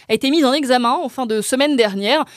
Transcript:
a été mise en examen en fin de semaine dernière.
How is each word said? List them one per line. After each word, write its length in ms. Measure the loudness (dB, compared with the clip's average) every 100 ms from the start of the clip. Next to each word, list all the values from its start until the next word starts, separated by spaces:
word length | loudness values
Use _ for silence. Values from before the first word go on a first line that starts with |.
| -4
a 60 |
été 160 | -2 0
mise 160 | 2 2
en 80 |
examen 380 | 2 2 0 2
en 180 | -2 -4
fin 160 | -6 -4
de 160 | -4
semaine 340 | -2 0 2 2
dernière. 500 | 0 -2 0 0 -2